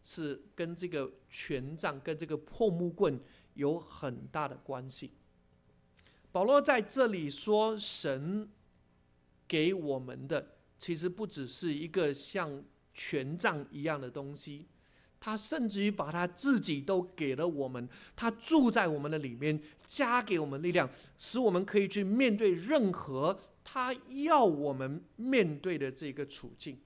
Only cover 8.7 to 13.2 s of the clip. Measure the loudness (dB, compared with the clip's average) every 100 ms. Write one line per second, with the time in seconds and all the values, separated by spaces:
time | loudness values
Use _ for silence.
8.7 | _ _ _ _ _ _ _ _ 2 2
9.7 | 2 -2 -4 -4 -10 -4 -4 -4 _ _
10.7 | _ -6 -2 -2 -4 -8 -6 -8 -6 -4
11.7 | -4 -2 0 0 0 -6 -4 -4 -6 -14
12.7 | _ _ -12 -4 -4